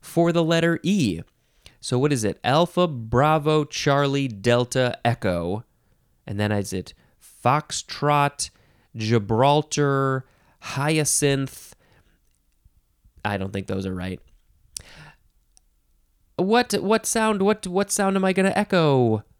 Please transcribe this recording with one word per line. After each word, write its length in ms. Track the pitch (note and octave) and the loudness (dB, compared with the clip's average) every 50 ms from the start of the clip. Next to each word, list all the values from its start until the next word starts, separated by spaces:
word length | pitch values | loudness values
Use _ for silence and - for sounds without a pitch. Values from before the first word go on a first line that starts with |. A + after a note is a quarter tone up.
for 320 | - - - E3 E3+ F3 E3 | -20 -4 0 2 2 2 2
the 100 | E3+ E3 | 2 2
letter 380 | D#3+ E3+ E3 E3 E3+ E3+ - - | 2 2 2 2 2 0 0 0
E. 380 | F3 G#3 G3+ C#3+ G#2 E2+ E2 E2 - _ _ _ _ _ _ _ - - _ | 0 0 2 0 0 -2 -4 -8 -14 _ _ _ _ _ _ _ -20 -20 _
So 180 | - - B2+ B2 | -6 -4 0 0
what 140 | C#3 D3+ | 2 2
is 140 | D3 A#2+ G#2+ | 0 0 0
it? 160 | G2 - - - | -2 -4 -2 -2
Alpha, 440 | - C3 D#3 F3 E3+ - F3+ F3+ F3 | 2 2 2 2 2 2 0 0 0
Bravo, 760 | C#3+ A#2+ A2+ A2 A2+ B2 C#3 D3+ D#3 D#3+ C#3+ D#3 D#3 D3+ D3 | -2 -6 -6 0 2 2 4 4 2 2 2 2 2 0 0
Charlie, 640 | - - - - D3 C#3 C#3 C#3+ C#3 C#3 C#3+ C#3 C3 | -2 -6 -2 0 2 2 2 2 2 0 0 -2 -4
Delta, 720 | A2 G2 G2 A#2+ A#2+ A#2+ B2 A#2+ - C3 B2+ B2 - - - | -6 -2 0 2 2 2 2 0 0 0 0 0 -2 -2 -2
Echo. 580 | A#2 A#2+ - - G2 F2 E2+ E2+ F2 F#2+ A2+ - _ _ _ _ _ _ _ _ _ _ _ _ - | -2 -2 0 -2 -2 -2 -2 -2 -4 -6 -6 -8 _ _ _ _ _ _ _ _ _ _ _ _ -10
And 100 | G2+ G2+ | -4 -2
then 140 | G#2 G#2 | -2 0
is 220 | G#2+ G2+ G2 - - | 0 -2 -2 -4 -6
it 200 | F#2 F2+ - - _ _ _ _ _ | -8 -8 -10 -16 _ _ _ _ _
Foxtrot, 1300 | _ - - - - A#2+ C3+ D3+ - - - - - - - - C#3+ D3 D3 C#3+ C#3+ C#3+ - - - - - _ _ _ _ _ _ _ - A2+ | _ -20 -16 -4 0 0 0 0 -2 -6 -10 -10 -10 -10 -8 -4 0 2 2 2 2 0 -2 -6 -10 -12 -12 _ _ _ _ _ _ _ -10 -6
Gibraltar, 1300 | A2 G#2+ A#2+ A#2 G2+ G2 A2+ A2 C3 C#3+ C#3+ D3+ D3 - - D3 D3 C#3+ C#3 C3+ C3+ C3+ C3+ C3 - _ _ _ _ _ _ _ | -2 0 0 0 0 0 0 2 4 4 4 2 0 -2 -2 -2 0 0 0 0 0 -2 -2 -4 -6 _ _ _ _ _ _ _
Hyacinth? 1120 | - - - C3 C#3 D3+ D#3+ D#3+ D3 - - - D3 C#3+ C#3 C#3 C3+ C3 - - - - - _ _ _ _ _ _ _ _ _ _ _ _ _ _ _ _ _ _ _ _ _ _ _ _ _ _ _ _ - - | -16 -10 -8 -4 -2 0 0 0 0 0 0 0 2 2 2 0 -2 -6 -8 -14 -20 -20 -20 _ _ _ _ _ _ _ _ _ _ _ _ _ _ _ _ _ _ _ _ _ _ _ _ _ _ _ _ -10 -6
I 140 | G#2 G2+ F#2+ | -6 -4 -4
don't 160 | F#2+ G2 G2+ | -6 -6 -6
think 140 | G2+ G2 - | -8 -6 -6
those 180 | G2 G2 F#2+ | -6 -6 -6
are 100 | F#2+ F#2 | -6 -6
right. 240 | F#2 F2+ F#2+ F#2 - - _ _ _ _ _ _ _ _ _ _ - - - - - D3+ - - _ _ _ _ _ _ _ _ _ _ _ _ _ _ _ _ _ _ _ _ _ _ _ _ | -8 -8 -8 -10 -12 -14 _ _ _ _ _ _ _ _ _ _ -16 -16 -16 -20 -20 -20 -20 -20 _ _ _ _ _ _ _ _ _ _ _ _ _ _ _ _ _ _ _ _ _ _ _ _
What, 380 | - F3+ F#3+ A3 A#3+ A#3+ - G3 | -4 0 2 2 2 2 0 -2
what 320 | - - F#3+ A3 G#3+ - | -2 0 0 0 0 0
sound, 380 | - - A3+ A3 A3 G#3+ G3 F#3+ | -2 -2 0 0 0 0 2 2
what, 240 | G3+ G#3+ G#3+ - F#3 | 0 0 0 -4 -4
what 240 | F3 G3 G3+ - | -2 -2 -2 0
sound 240 | - - G3+ G3 F#3+ | -2 -2 0 0 0
am 100 | G3 F#3+ | 2 0
I 80 | F#3+ F#3 | 2 2
gonna 200 | F#3+ F#3+ G3 - | 2 2 2 2
echo? 680 | G3 G#3 - - F3+ D#3+ D3+ C#3 C3 B2 A2+ A2 G#2+ - _ _ | 0 0 0 2 2 4 4 4 4 4 2 2 0 -4 _ _